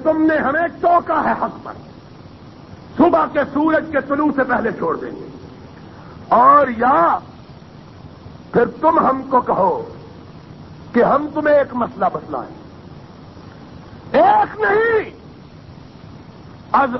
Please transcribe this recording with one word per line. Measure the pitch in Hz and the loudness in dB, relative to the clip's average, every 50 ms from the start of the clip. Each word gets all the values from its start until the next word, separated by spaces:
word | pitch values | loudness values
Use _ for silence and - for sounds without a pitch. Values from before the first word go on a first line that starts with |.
| - | 0
تم | 311 320 320 | 0 2 2
نے | 311 320 311 294 | 2 2 2 2
ہمیں | 233 254 285 311 339 339 - - | 0 0 0 0 -2 -4 -4 -2
ٹوکا | - 339 349 349 - 349 320 311 - | 2 2 4 2 2 0 -2 -2 0
ہے | 233 | -2
حق | 226 - 233 - - - - | -2 -2 -4 -6 -8 -10 -16
پر، | 240 101 - - - - - - - - - - - - - - - - - - - - - - - - - | -16 -16 -18 -18 -20 -20 -20 -20 -20 -20 -20 -20 -20 -20 -20 -20 -20 -20 -20 -20 -20 -20 -20 -20 -8 0 2
صبح | 302 349 - 320 311 - - | 4 4 4 2 0 0 -2
کے | 294 269 - - | -2 -2 -2 -2
سورج | 277 302 320 311 302 - - | -2 0 2 0 0 -2 -2
کے | 285 269 262 - | -4 -4 -4 -2
طلوع | 285 285 302 302 269 | -2 -2 0 0 0
سے | 277 254 | 0 -2
پہلے | 254 247 214 214 220 | -2 -2 -2 -2 -4
چھوڑ | 180 - 170 165 147 - | -4 -4 -4 -4 -4 -6
دیں | 127 120 | -8 -10
گے، | - - - - - - - - - - - - - - - - - - - - - - - - | -12 -12 -14 -16 -18 -18 -20 -20 -20 -20 -20 -20 -20 -20 -20 -20 -20 -20 -20 -20 -20 -20 -4 0
اور | 180 220 254 277 285 294 285 254 | 2 4 6 6 6 6 4 2
یا | 233 214 233 247 277 330 339 320 226 - - - - - - - - - - - - - - - - - - - - - - - - - - - - | 0 0 0 2 2 2 2 2 0 -2 -4 -10 -18 -20 -20 -20 -20 -20 -20 -20 -20 -20 -20 -20 -20 -20 -20 -20 -20 -20 -20 -20 -20 -20 -16 -4 0
پھر | 233 240 | 0 0
تم | - - - 311 320 320 311 - | 0 0 0 0 2 2 4 2
ہم | 254 262 269 262 - | 2 0 -2 -2 -2
کو | 262 247 | 0 0
کہو | - 226 196 165 196 185 156 120 110 - - - - - - - - - - - - - - - - - - - - - - | 0 0 0 0 2 0 0 -2 -6 -10 -14 -18 -20 -20 -20 -20 -20 -20 -20 -20 -20 -20 -20 -20 -20 -20 -20 -20 -18 -2 0
کہ | 240 226 | 2 2
ہم | - 247 277 302 294 285 | 4 2 0 0 -2 -4
تمہیں | 302 302 302 294 | -2 0 2 4
ایک | 285 269 - - | 2 2 0 -2
مسئلہ | 247 233 196 - 190 196 175 - | -6 -6 -6 -4 -4 -4 -4 -4
بتلائیں، | 156 - 151 147 123 110 98 - - - - - - - - - - - - - - - - - - - - - - - - - - - - - - - - | -4 -8 -10 -10 -10 -10 -12 -16 -20 -20 -20 -20 -20 -20 -20 -20 -20 -20 -20 -20 -20 -20 -20 -20 -20 -20 -20 -20 -20 -20 -20 -20 -20 -20 -20 -20 -20 -10 -2
ایک | - 262 339 392 415 427 403 - - 415 | 2 4 4 4 4 4 2 0 -2 -4
نہیں، | 427 403 403 427 453 466 453 427 359 - - - - - - - - - - - - - - - - - - - - - - - - - - - - - - - - - | -2 0 2 2 2 2 0 0 -2 -4 -10 -18 -20 -20 -20 -20 -20 -20 -20 -20 -20 -20 -20 -20 -20 -20 -20 -20 -20 -20 -20 -20 -20 -20 -20 -20 -20 -20 -20 -20 -8 -2
از | - 240 277 254 240 247 | 0 0 0 0 -2 -2